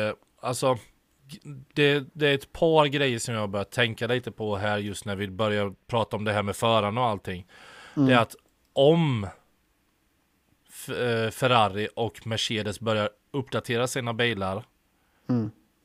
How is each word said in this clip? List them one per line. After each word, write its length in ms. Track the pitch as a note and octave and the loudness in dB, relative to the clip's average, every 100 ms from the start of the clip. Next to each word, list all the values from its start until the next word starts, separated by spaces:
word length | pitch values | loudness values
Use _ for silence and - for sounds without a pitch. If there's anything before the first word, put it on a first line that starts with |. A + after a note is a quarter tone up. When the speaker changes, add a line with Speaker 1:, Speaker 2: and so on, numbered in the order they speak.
| G#2+ | -2
Speaker 1:
eh, 60 | - _ _ | -4 _ _
alltså, 360 | A#2 B2+ C3+ B2 - _ _ _ C3+ | -6 0 0 0 -4 _ _ _ -20
g-, 120 | C#3+ C#3+ C#3 C3+ | -20 -18 -18 -8
det, 300 | - C#3+ C#3+ C#3 | 2 4 2 -2
det 140 | - D3 | -2 0
är 80 | C#3 | 0
ett 180 | - | -2
par 320 | - E3+ D#3+ D3 | 0 2 4 4
grejer 340 | C#3+ C#3 A#2 | 2 0 -2
som 140 | - | -4
jag 80 | A2+ | -4
har 60 | G#2 | -2
börjat 240 | G2+ G2 | -4 -4
tänka 360 | - A#2+ A2 A#2 | 0 -2 0 -2
lite 240 | B2 A#2+ | -2 -4
på 240 | - G#2+ G2+ | -8 -4 -2
här 200 | G#2 G#2 | -2 -2
just 280 | G#2 F#2+ - | -4 -8 -8
när 100 | G2 | -6
vi 120 | G2+ | -6
börjar 460 | F#2 A2 G#2 G2+ F#2+ - | -2 0 0 -2 -6 -4
prata 280 | A#2 G#2 A2 | -2 -2 -2
om 80 | |
det 100 | G#2+ | -2
här 100 | G#2 | -2
med 120 | G2+ F#2+ | -2 0
förarna 460 | A#2 A2+ G#2 A2+ | 2 4 2 0
och 60 | B2 | -2
allting. 380 | G2+ - F2+ - - - - - - | -2 -6 -10 -12 -20 -20 -20 -8 2
Speaker 2:
Mm. 120 | C3+ | 4
Speaker 1:
Det 40 | B2+ | 6
är 40 | |
att 160 | A2 - _ _ _ | 4 -2 _ _ _
om 540 | - C#3 E3 D#3 A#2+ F#2+ - _ _ _ _ _ _ _ _ _ _ _ _ _ | 4 6 6 4 0 -4 -10 _ _ _ _ _ _ _ _ _ _ _ _ _
F-, 200 | - - | -18 -10
eh, 400 | G#2+ B2 A2+ A2+ | -4 -2 0 -2
Ferrari 560 | - C3 B2 G#2 F#2+ G#2+ - | -2 2 4 4 2 -6 -4
och 320 | A2+ - A2+ | -6 -6 -6
Mercedes 520 | A2 - A2+ G#2 G2+ | -4 -2 -2 -4 -4
börjar 300 | A2 A2 G#2 - _ | -2 0 0 -4 _
uppdatera 540 | C#3+ - A#2 - A#2 B2 | -8 -6 -6 -2 -2 -2
sina 260 | C#3 A#2+ | -2 -4
bilar, 500 | A2+ A#2+ G#2 F#2+ G2 - _ _ _ _ _ - | 0 0 0 -4 -4 -8 _ _ _ _ _ -2
Speaker 2:
Mm. 220 | B2 G#2+ - _ _ | -2 -2 -8 _ _